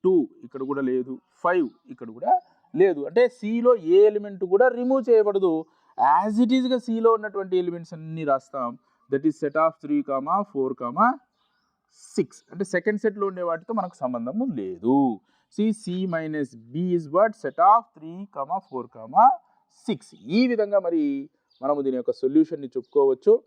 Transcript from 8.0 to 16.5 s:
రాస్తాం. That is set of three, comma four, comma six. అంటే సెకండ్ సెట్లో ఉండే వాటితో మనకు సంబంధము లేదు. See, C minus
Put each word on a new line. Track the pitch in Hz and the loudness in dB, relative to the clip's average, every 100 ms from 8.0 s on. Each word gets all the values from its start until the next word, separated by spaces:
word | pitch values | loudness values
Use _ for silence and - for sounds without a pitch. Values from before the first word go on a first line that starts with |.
| 160 160 147 | -12 -6 -2
రాస్తాం. | 135 _ 139 120 - _ _ _ | -2 _ -10 -8 -10 _ _ _
That | 139 156 | -2 -2
is | 147 | -2
set | 147 156 | -4 0
of | 160 - | -2 -2
three, | 147 147 139 | -4 -4 -2
comma | 135 143 190 202 | -6 -2 -4 -2
four, | 139 131 131 | -4 -4 -4
comma | 120 147 233 285 _ _ _ _ _ _ _ _ - - | -8 0 0 0 _ _ _ _ _ _ _ _ -8 -4
six. | 156 - _ | -4 -8 _
అంటే | 170 196 180 | -10 -4 -4
సెకండ్ | 214 208 220 | -2 -2 -4
సెట్లో | 202 196 | -2 -6
ఉండే | 180 175 | -4 -4
వాటితో | 165 175 226 | -4 -6 -6
మనకు | 180 _ | -6 _
సంబంధము | 127 123 117 196 262 139 | -6 -6 -6 -4 -4 -6
లేదు. | 95 87 110 139 135 104 _ _ _ - | -8 -4 2 2 2 -2 _ _ _ -4
See, | 214 214 | -2 -2
C | - 180 185 | -6 -6 -4
minus | 165 160 151 139 | -4 -6 -6 -6